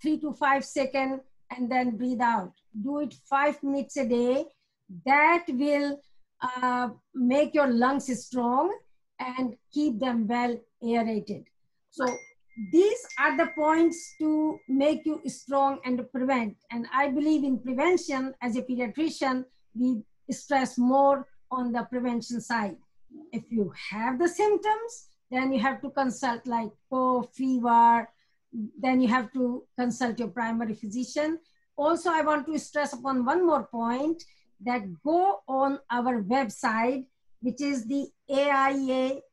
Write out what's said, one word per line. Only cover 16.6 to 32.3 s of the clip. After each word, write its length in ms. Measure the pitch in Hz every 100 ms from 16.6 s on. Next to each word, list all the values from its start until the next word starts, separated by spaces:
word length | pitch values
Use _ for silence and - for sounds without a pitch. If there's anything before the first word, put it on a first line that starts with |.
| _
And 180 | 233 233
I 160 | 262 285
believe 340 | 277 302 302
in 160 | 277 240
prevention. 760 | 240 254 330 349 320 269 262 -
As 140 | 247 240
a 60 |
pediatrician, 840 | 254 247 247 262 311 - 269 254 254 _ _
we 300 | 214 254 226 - _ -
stress 480 | - - 277 254 -
more 500 | 247 269 277 277 - - -
on 220 | 254 247
the 120 | 240
prevention 580 | 226 247 247 233 233 233
side. 360 | - 233 202 - _ _ - - -
If 140 | 233 -
you 240 | 226 190 - -
have 300 | 208 240 254
the 80 | 339
symptoms, 800 | 349 415 403 415 427 466 - - _ _
then 200 | 254 262
you 80 | 262
have 200 | 262 269
to 80 | 277
consult, 560 | 277 262 - 262 233 254
like, 260 | 233 214 - _
cough, 420 | 262 254 254 -
fever, 720 | - 262 254 233 135 135 - - _ _ _ _ 233 214 208
then 240 | 254 254
you 60 | 247
have 240 | 254 -
to 300 | 262 247 247 - -
consult 420 | 247 233 247 233
your 80 | 220
primary 480 | 240 226 226 226 220
physician. 640 | 208 233 247 294 311 330 _ _ _ -
Also, 360 | 294 330 349
I 100 | 320
want 240 | 302